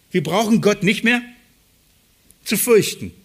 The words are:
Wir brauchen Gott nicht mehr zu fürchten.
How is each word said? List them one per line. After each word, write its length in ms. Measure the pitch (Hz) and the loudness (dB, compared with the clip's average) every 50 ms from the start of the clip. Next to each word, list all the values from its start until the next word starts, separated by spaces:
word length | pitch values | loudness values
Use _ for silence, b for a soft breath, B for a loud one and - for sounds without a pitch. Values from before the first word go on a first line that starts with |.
| _ _ | _ _
Wir 100 | - 185 | -6 -4
brauchen 400 | 151 - 175 202 226 208 226 202 | -4 -2 -2 -2 0 2 2 2
Gott 220 | 143 202 208 208 - | 2 0 0 0 0
nicht 200 | 180 226 - - | -2 -2 0 0
mehr 200 | 226 247 240 240 - - _ _ _ _ _ _ _ _ _ _ _ _ _ _ _ _ _ _ _ _ _ _ | 0 -2 -2 -4 -10 -20 _ _ _ _ _ _ _ _ _ _ _ _ _ _ _ _ _ _ _ _ _ _
zu 140 | - 220 196 | -6 -4 -4
fürchten. 540 | - 247 233 208 - - - - 113 90 - _ _ | 0 4 4 4 4 2 -6 -10 -12 -14 -14 _ _